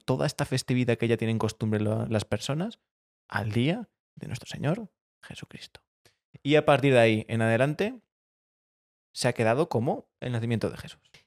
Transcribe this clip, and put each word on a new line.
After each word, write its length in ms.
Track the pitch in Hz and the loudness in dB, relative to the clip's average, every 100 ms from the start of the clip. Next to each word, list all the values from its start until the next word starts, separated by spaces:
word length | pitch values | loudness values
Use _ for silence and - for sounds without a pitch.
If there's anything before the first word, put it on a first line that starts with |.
| - | -4
toda 200 | 131 147 | 0 0
esta 200 | - 143 | -2 -4
festividad 520 | 131 - 127 123 117 | -4 -2 0 0 0
que 100 | 117 | 0
ya 100 | 113 | 0
tienen 200 | 110 113 | 0 0
costumbre 420 | 110 - 110 107 | -2 -2 -2 0
lo-, 260 | 107 110 117 | 0 -2 -2
las 160 | 110 - | -2 -2
personas 540 | 104 - 143 202 - _ _ _ _ - | -6 -4 -6 -6 -10 _ _ _ _ -10
al 220 | - 107 | -6 -4
día 380 | 110 131 208 220 _ _ - | 0 0 -2 -6 _ _ -16
de 120 | 101 | -12
nuestro 200 | 117 - | -12 -12
Señor 420 | - 139 190 214 _ _ _ | -6 -4 -4 -6 _ _ _
Jesucristo". 580 | - - - - - - _ _ _ _ _ - | -20 -18 -18 -18 -20 -20 _ _ _ _ _ -8
Y 120 | 139 151 | 2 4
a 100 | 147 | 6
partir 280 | 139 139 | 4 6
de 60 | 127 | 6
ahí 260 | 113 110 - | 6 4 0
en 140 | 113 | 0
adelante, 580 | 113 113 135 151 202 254 _ _ _ _ _ _ _ _ _ _ _ | 2 4 2 0 -4 -6 _ _ _ _ _ _ _ _ _ _ _
se 140 | - 127 | -4 -2
ha 60 | |
quedado 340 | 123 110 120 175 | 2 2 2 0
como 400 | 127 131 247 - - | 0 -2 -4 -8 -12
el 100 | 131 | -6
nacimiento 380 | 120 117 117 101 | -4 -2 -2 -2
de 80 | - | -6
Jesús. 240 | - - _ - | -14 -20 _ -20